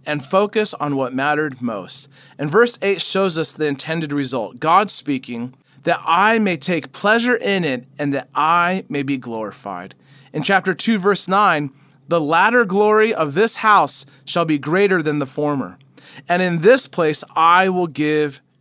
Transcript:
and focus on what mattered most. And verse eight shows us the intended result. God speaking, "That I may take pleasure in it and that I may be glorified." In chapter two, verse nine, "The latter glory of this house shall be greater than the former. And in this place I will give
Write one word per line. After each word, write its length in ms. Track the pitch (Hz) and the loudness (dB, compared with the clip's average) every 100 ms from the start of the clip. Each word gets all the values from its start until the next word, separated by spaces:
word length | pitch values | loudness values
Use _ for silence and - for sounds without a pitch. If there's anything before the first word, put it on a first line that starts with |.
| - | -8
and 180 | 147 | -6
focus 500 | 135 190 202 214 208 | -2 0 0 0 -4
on 240 | - 147 139 | -4 -4 -2
what 160 | 127 | -2
mattered 480 | 127 143 151 151 120 | -2 0 0 -2 -4
most. 480 | 120 104 87 - - _ - - | -6 -6 -8 -14 -18 _ -18 -8
And 140 | 147 | 0
verse 260 | 190 240 - | 2 2 0
eight 180 | 202 185 | -2 -2
shows 380 | - 190 196 160 | -2 -2 0 -2
us 160 | 151 | -6
the 120 | - 151 | -4 -4
intended 460 | 135 - 165 151 | -4 -6 -6 -4
result. 480 | 143 131 127 101 123 | -4 -4 -4 -6 -6
God 320 | 156 185 208 | 2 2 2
speaking, 640 | - - 131 - 117 123 - _ _ | -4 -6 -6 -6 -10 -10 -14 _ _
"That 180 | 165 165 - | -2 -2 0
I 340 | 170 208 226 | 2 4 2
may 180 | 202 165 | 0 -2
take 340 | - 165 - | -4 -4 -6
pleasure 460 | - 202 233 240 240 | -4 0 2 2 0
in 260 | 202 190 | 0 -2
it 220 | 160 123 - - | -2 -4 -8 -6
and 160 | 143 | -4
that 140 | 139 - 139 | -4 -4 -2
I 480 | 156 175 175 190 - | 2 2 2 -2 -4
may 120 | 147 | -6
be 140 | 139 135 | -4 -4
glorified." 800 | 120 113 104 - 101 90 95 - _ - - | -6 -8 -8 -10 -10 -10 -12 -18 _ -20 -12
In 100 | 156 | -6
chapter 300 | 151 190 190 | 0 0 0
two, 240 | 180 - 214 | -2 0 0
verse 280 | 190 185 - | 2 0 0
nine, 460 | 196 202 156 143 - _ _ - | 2 2 2 -2 -10 _ _ -4
"The 100 | 170 | -2
latter 460 | 147 165 208 240 196 | 2 2 4 4 2
glory 480 | 196 214 214 220 | 2 4 4 2
of 200 | 170 151 | 0 -2
this 220 | 143 226 - | 0 0 0
house 500 | 220 202 147 - - _ - | 4 4 4 -4 -16 _ -6
shall 200 | 175 160 | -2 0
be 140 | 151 | -2
greater 420 | 143 185 202 185 | 0 2 2 2
than 180 | 151 147 | 0 -2
the 60 | 131 | -4
former. 540 | - 147 139 92 - _ _ - - - | -4 -2 -2 -6 -12 _ _ -20 -12 -4
And 140 | 175 | 0
in 200 | 180 170 | 0 4
this 240 | 185 262 - | 4 4 2
place 380 | - 156 147 - | -2 0 -2 -4
I 360 | 160 165 175 190 | 2 6 6 4
will 180 | 180 170 | 0 -2
give 540 | 139 151 151 147 139 _ _ | -2 0 0 -2 -6 _ _